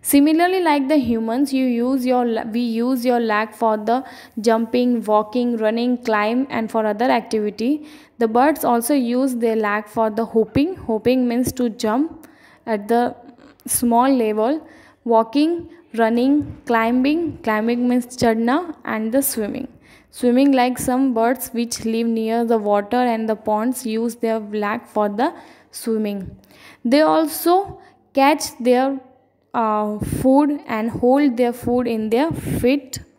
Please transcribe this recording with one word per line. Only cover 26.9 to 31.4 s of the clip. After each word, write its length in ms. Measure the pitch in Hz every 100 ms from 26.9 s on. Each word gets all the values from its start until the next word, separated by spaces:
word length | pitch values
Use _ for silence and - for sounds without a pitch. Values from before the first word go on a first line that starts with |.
| 277 311
also 580 | 311 311 - 339 359 392 - - _ _ -
catch 240 | 269 302 - -
their, 360 | 247 247 269 269 - _ _ _ _ 247
uh, 520 | 220 214 214 208 -
food 400 | - 254 269 294
and 400 | 294 - 226 226 -
hold 320 | 247 269 294
their 160 | 233